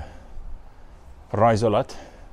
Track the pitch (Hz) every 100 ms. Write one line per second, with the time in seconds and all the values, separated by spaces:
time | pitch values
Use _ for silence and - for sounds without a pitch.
0 | 80 - - - - - - - - -
1 | - - - 98 113 110 113 101 82 -
2 | - - -